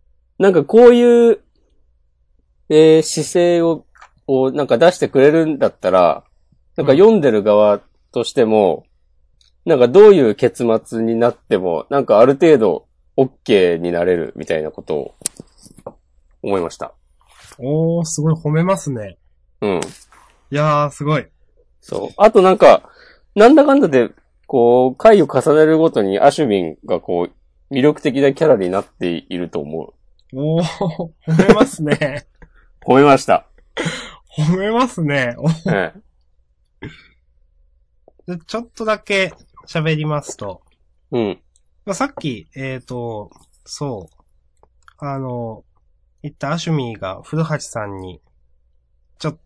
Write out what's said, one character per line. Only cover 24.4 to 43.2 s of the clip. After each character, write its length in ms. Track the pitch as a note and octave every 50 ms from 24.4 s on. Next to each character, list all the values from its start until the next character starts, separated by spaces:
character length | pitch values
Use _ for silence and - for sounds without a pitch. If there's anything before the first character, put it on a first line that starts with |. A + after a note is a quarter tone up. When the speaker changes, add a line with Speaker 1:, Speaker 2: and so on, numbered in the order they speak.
| _ -
Speaker 1:
こ 400 | - B2+ A#2 A#2+ A#2+ B2+ B2+ C3
う、 80 | B2+
回 260 | - - A3 A3 G#3
を 60 | D3+ C3
重 260 | - C3+ - D#3+ D3
ね 120 | D#3 D#3
る 120 | D#3 D#3+ D#3
ご 140 | D#3+ D#3+
と 100 | - A#2+
に 180 | G2+ F#2+ F#2+ G2+
ア 120 | - C#3+
シ 120 | - - D3+
ュ 40 | A#2
ビ 140 | G2+ F#2+ F2
ン 140 | D#2+ D2 - -
が 140 | - F2+ E2
こ 300 | - - F2+ F2 F2 -
う、 440 | - _ _ _ _ _ _ _ C#3
魅 80 | C3
力 200 | B2+ D3+ D3+ -
的 200 | - D3+ A#2+ C#3
な 120 | C#3 C#3 C3+
キ 100 | - D#3+
ャ 60 | D#3
ラ 60 | C3+
に 140 | G#2 F#2+ F2+
な 120 | F2+ G2
っ 40 | -
て 220 | - _ _ - F2 E2+ D#2 - _
い 80 | F#2 F2
る 120 | F2+ E2
と 100 | - E2+
思 260 | C#2+ D2 D#2 D#2+ -
う。 80 | - _ _ _ _ _ _ _ _ C3
Speaker 2:
お 260 | C3 D3 D#3 D#3+ E3
ー、 540 | E3 D#3+ - - G3 E3+ D#3+ - F3 E3 - _ _ E3
褒 200 | D#3+ D#3 - G3+
め 60 | G#3+
ま 120 | G#3+ B3+
す 180 | C4+ - - D#3
ね。 440 | D3 C#3+ - D#3 C3+ C#3 D3 - _ _ _ - - _
Speaker 1:
<laughs> 260 | _ _ _ _ _ -
褒 100 | - B2
め 80 | C3+ C#3+
ま 140 | D3 C3+ C3+
し 80 | -
た。 220 | - - - - _ _ _ _ _ _ - C#4+ E3+ - - - - - - _ _ _ -
Speaker 2:
褒 200 | D3+ D3+ F3+ F#3
め 140 | G3 G#3
ま 160 | A3+ A#3+ C4 A#3+
す 160 | - - D#3+
ね。 320 | D3 C#3+ C#3 B2+ A#2+ A#2+ -
お 100 | - E3+ D#3+ - - G3+
Speaker 1:
え 240 | - G2 F2+ D#2+ - G3+ _ _ _ _ _ _ _ _ _ _ _ _ _ _ _ _ - - - - _ _ _ _ _ _ _ _ _ _ _ _ _ _ _ _ _ _ _ _ _ _ _ _ _ -
え。 60 | F3+
Speaker 2:
で、 20 | E3+ -
ち 100 | _ -
ょ 80 | A3 A#3+
っ 40 | - _
と 120 | - A3+
だ 120 | G#3+ G#3+ G3+
け 340 | - - G3+ G3 F#3+ - - - _ _ _ - - -
喋 280 | - E3 D3+ D#3+ D#3+
り 100 | D3+ D3+
ま 180 | D3+ D3+ D3 -
す 140 | - - -
と。 260 | - G2+ F2+ - _ _ _ _ _ _ _ _ _ _
Speaker 1:
う 80 | - B2
ん。 220 | A2+ G2+ - - _ _ _ _ _ _ _ _ _
Speaker 2:
ま 60 | G#3
あ、 20 | F#3+
さ 120 | - C4
っ 80 | C#4 - -
き、 280 | - D3+ A#2+ G2+ - _ _
え 220 | C3+ C3+ C3+ C3 B2+
ー 80 | -
と、 440 | - C3 B2 A#2+ A#2 A2+ G#2